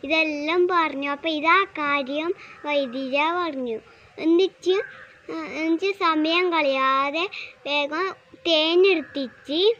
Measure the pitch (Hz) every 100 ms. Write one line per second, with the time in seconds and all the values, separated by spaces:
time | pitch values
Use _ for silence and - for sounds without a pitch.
0 | 277 320 311 294 302 349 359 359 311 269
1 | 285 285 330 311 311 359 381 - 294 285
2 | 262 294 330 381 - - 294 285 269 254
3 | 269 277 311 349 339 269 247 220 - -
4 | - - 320 339 381 - 349 381 - -
5 | - - - 320 311 269 320 330 392 392
6 | 339 311 311 339 370 330 285 269 262 269
7 | 277 302 381 - - - 277 294 285 311
8 | 381 - _ - - 311 311 349 392 349
9 | 254 285 254 - - 302 403 453